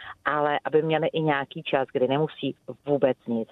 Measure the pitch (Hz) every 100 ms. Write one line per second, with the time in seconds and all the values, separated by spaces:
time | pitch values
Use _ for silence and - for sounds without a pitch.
0 | - - - 147 147 147 131 151 160 156
1 | 160 160 156 139 135 160 - 139 131 139
2 | 127 139 156 - - - - 123 139 143
3 | 131 127 - 117 110